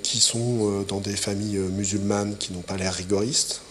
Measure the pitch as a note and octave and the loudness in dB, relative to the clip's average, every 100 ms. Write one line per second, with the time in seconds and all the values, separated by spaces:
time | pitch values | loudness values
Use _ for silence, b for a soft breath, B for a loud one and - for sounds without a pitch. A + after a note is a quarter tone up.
0 | - A2+ - A#2 A#2 A#2+ G#2+ G2+ G2 G2 | -2 2 4 4 2 4 4 2 0 -2
1 | G2+ G2+ - G2+ G#2 G2 F#2+ F#2+ G2+ G#2 | -2 -2 -2 -2 0 0 0 0 0 0
2 | G2+ G2+ G#2 G2+ - F#2 F2 G2 F#2+ F#2 | 2 2 0 -2 -6 -6 -6 -4 -2 -2
3 | F#2 G2 A2 D#3 - - - | 0 0 2 0 0 -4 -10